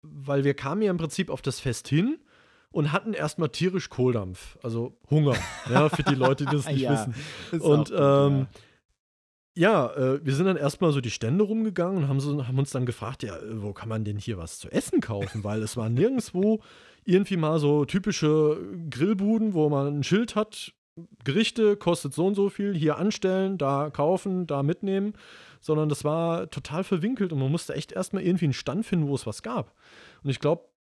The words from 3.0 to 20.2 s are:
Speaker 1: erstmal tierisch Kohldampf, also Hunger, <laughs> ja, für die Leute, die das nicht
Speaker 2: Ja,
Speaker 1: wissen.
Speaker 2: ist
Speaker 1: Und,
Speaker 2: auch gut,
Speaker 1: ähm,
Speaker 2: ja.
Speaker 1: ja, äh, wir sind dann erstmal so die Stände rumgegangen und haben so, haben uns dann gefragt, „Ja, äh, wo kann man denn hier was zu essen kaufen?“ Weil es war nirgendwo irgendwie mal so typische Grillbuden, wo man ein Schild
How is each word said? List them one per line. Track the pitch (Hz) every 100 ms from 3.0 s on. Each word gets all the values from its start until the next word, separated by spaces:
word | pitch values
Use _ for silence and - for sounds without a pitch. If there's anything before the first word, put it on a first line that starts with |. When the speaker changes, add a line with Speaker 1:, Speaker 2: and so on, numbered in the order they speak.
| 226
Speaker 1:
erstmal | 175 151 - 156
tierisch | - 175 180 -
Kohldampf, | - 127 117 95 92 - -
also | - 113 120 - _
Hunger, | 151 147 107 85
<laughs> | - -
ja, | 127 151
für | 160
die | 147
Leute, | 131 127 135 143
die | 147
das | 139
nicht | 139
Speaker 2:
Ja, | 127
Speaker 1:
wissen. | 143 107 120 151 - -
Speaker 2:
ist | 165
Speaker 1:
Und, | 160 147 147
Speaker 2:
auch |
gut, | 180
Speaker 1:
ähm, | 139 139 143 139
Speaker 2:
ja. | 131 - - _ _ _ _ _ _ _ _ -
Speaker 1:
ja, | 180 202 120
äh, | 143 131 139
wir | 156
sind | 135 190
dann | 170
erstmal | 143 - 175
so | 139
die | 120
Stände | - 113 170
rumgegangen | 208 220 220 180 175 190
und | 139
haben | 135
so, | 143 147 123
haben | 127
uns | 143
dann | 135 123
gefragt, | 117 104 135
„Ja, | 113 82
äh, | 107 113
wo | 101
kann | 95 110
man | 110
denn | 104 104
hier | 110 98
was | 80 -
zu | -
essen | - - 339
kaufen?“ | - 104 98 110
Weil | 101 107
es | 107 123
war | 110
nirgendwo | 120 214 262 - 180 202 214 - - - _
irgendwie | - 185 202 190
mal | 156 160
so | 147 147
typische | 143 190 190 - 156 156 151 151 190 190 165
Grillbuden, | 123 180 208 202 220 220
wo | 175 151
man | 143 139 147
ein |
Schild | 135 196